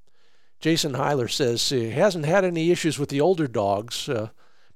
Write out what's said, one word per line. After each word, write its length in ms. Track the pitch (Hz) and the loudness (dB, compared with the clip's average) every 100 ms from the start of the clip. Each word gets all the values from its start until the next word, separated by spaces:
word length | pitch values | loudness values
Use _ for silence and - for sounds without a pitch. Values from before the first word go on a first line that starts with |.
| - - - - - - | -20 -20 -20 -20 -20 -4
Jason 340 | 156 165 156 | 0 0 0
Heiler 360 | 127 143 143 113 | -2 0 0 0
says 400 | - 127 117 - | 0 0 0 0
he 220 | 131 113 | -2 -2
hasn't 340 | 135 202 175 147 | 2 2 2 0
had 200 | 196 185 | 2 2
any 260 | 165 170 | 2 2
issues 260 | 175 160 127 | 2 0 -2
with 120 | 139 | -2
the 120 | 139 | 2
older 260 | 165 180 139 | 2 2 0
dogs, 640 | 113 98 101 117 - 151 | 0 0 0 -4 -8 -6
uh, 200 | 117 110 - - - - | -6 -6 -12 -20 -20 -20